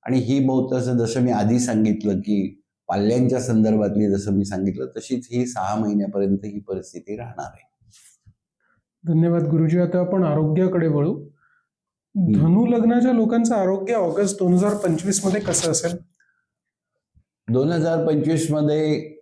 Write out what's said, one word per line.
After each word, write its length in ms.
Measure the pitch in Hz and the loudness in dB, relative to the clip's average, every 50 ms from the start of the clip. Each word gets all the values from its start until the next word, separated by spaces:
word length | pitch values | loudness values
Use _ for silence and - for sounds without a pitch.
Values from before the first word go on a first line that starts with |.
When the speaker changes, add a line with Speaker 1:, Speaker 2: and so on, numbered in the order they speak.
| _ | _
Speaker 1:
आणि 120 | - 127 131 | -2 -2 -2
ही 260 | 110 107 131 139 135 | 0 0 0 2 2
बहुतांश 400 | 131 131 131 120 - 127 127 120 | 2 2 0 0 0 -2 -2 -2
जसं 360 | 131 127 120 113 110 - 131 | 0 0 0 0 0 0 0
मी 100 | 123 123 | 0 2
आधी 280 | 120 104 104 104 117 123 | 2 2 2 2 2 2
सांगितलं 600 | 123 123 117 107 107 110 104 - - 104 98 92 | 0 0 0 2 2 2 0 0 0 -2 -2 -2
की 440 | 101 107 104 101 95 101 - _ _ _ _ _ _ _ | -2 -2 -2 -2 -2 -4 -6 _ _ _ _ _ _ _
पाल्यांच्या 520 | 90 101 101 107 117 123 127 123 127 127 | -2 0 0 2 2 2 2 2 0 0
संदर्भातली 680 | 113 120 117 110 107 110 110 107 107 98 101 104 107 101 | -2 0 2 4 4 4 4 2 2 0 0 0 0 2
जसं 240 | 98 98 98 104 98 | 0 0 -2 -2 0
मी 120 | 98 98 | 0 0
सांगितलं 420 | 98 104 92 95 98 90 - 131 | -2 -4 -4 -2 -2 -2 -4 -8
तशीच 420 | 127 - 113 110 - 131 120 120 - 120 | -8 -8 -12 -8 -6 -6 -6 -6 -6 -4
ही 140 | 123 123 | -4 -4
सहा 300 | 123 123 110 92 95 104 110 | -4 -4 -6 -4 -4 -2 -2
महिन्यापर्यंत 580 | 110 104 104 104 101 98 101 101 98 98 98 98 101 | -2 0 0 0 -2 -2 -2 -2 0 0 0 -2 -2
ही 160 | 104 101 104 | -8 -12 -12
परिस्थिती 560 | 101 - 98 92 92 - - 87 - 98 104 | -10 -8 -8 -8 -8 -12 -18 -18 -14 -12 -12
राहणार 300 | 110 120 120 107 90 78 | -12 -12 -14 -12 -12 -14
आहे. 240 | - - - _ _ _ _ _ _ _ - _ - _ _ _ - _ _ _ _ _ _ _ _ _ _ _ _ _ _ _ 160 | -14 -14 -20 _ _ _ _ _ _ _ -20 _ -20 _ _ _ -20 _ _ _ _ _ _ _ _ _ _ _ _ _ _ _ -2
Speaker 2:
धन्यवाद 340 | 165 160 165 170 170 170 160 | 2 2 2 2 2 0 0
गुरुजी. 360 | 147 156 160 160 156 160 180 | 0 2 2 2 2 2 2
आता 200 | 175 170 - 180 | 0 2 0 -2
आपण 260 | 180 180 196 190 180 | -2 0 0 0 0
आरोग्याकडे 640 | 160 147 151 156 151 156 175 185 185 185 175 165 160 | 2 2 0 0 0 2 2 0 2 0 0 0 2
वळू. 260 | 147 147 143 165 233 | 2 2 0 0 -2
Speaker 1:
हम्म. 1160 | - - - _ _ _ _ _ _ _ _ _ _ _ _ _ _ _ _ _ 202 185 170 107 | -4 -8 -16 _ _ _ _ _ _ _ _ _ _ _ _ _ _ _ _ _ 0 2 2 4
Speaker 2:
धनु 340 | 104 147 165 175 202 233 | 4 4 4 4 4 4
लग्नाच्या 460 | 240 247 226 220 226 240 240 233 254 247 | 2 2 2 2 2 2 4 2 2 2
लोकांचं 420 | 226 220 226 247 233 233 226 240 | 2 2 2 2 2 0 2 0
आरोग्य 400 | 214 190 180 190 196 190 196 240 | 0 0 0 -2 -2 -2 -2 -2
ऑगस्ट 400 | 220 190 170 160 185 208 190 196 | 0 0 0 0 0 0 -2 0
दोन 200 | - 190 180 180 | 0 0 2 2
हजार 200 | 180 190 208 208 | 4 2 2 0
पंचवीस 520 | 202 202 180 165 151 165 196 190 - - | -2 0 -2 -2 -2 -2 -2 -4 -2 0
मध्ये 140 | 190 185 208 | -2 -2 -2
कसं 300 | 196 185 165 - - 165 | -2 -2 -4 -2 -2 0
असेल? 260 | 156 - - 170 175 175 - _ _ _ _ _ _ _ _ _ _ _ _ _ _ _ _ _ _ _ _ _ _ _ _ _ _ _ _ - | -2 -2 -2 -4 -6 -6 -12 _ _ _ _ _ _ _ _ _ _ _ _ _ _ _ _ _ _ _ _ _ _ _ _ _ _ _ _ -2
Speaker 1:
दोन 220 | 113 127 135 151 175 | 0 0 0 0 0
हजार 340 | 170 156 170 165 165 - | 0 0 0 -2 -2 0
पंचवीस 440 | 160 151 151 127 147 165 151 - 151 | 0 0 0 0 0 0 0 0 0
मध्ये 640 | 147 151 151 151 147 151 156 151 151 120 - - - - | 0 0 0 0 0 0 0 0 0 -2 -4 -10 -16 -20